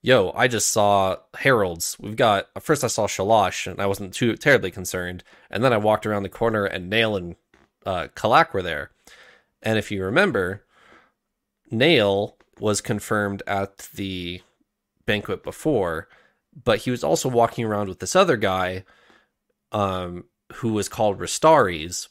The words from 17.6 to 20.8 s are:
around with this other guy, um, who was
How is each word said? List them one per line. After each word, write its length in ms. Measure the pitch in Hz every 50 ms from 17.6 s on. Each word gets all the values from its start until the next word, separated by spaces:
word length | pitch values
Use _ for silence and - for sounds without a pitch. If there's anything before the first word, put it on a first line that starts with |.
| 117
around 240 | 110 104 104 104 95
with 100 | 92 _
this 180 | - 92 -
other 200 | 185 196 170 143
guy, 480 | 110 107 98 92 92 90 90 92 95 - _ _ _ _ _ _ _ _ _ _ _ _ _ _ _ _ _
um, 520 | - 107 101 98 92 92 90 87 87 87 87 _ _ _ _ _ -
who 180 | - - 117
was 160 | 107 107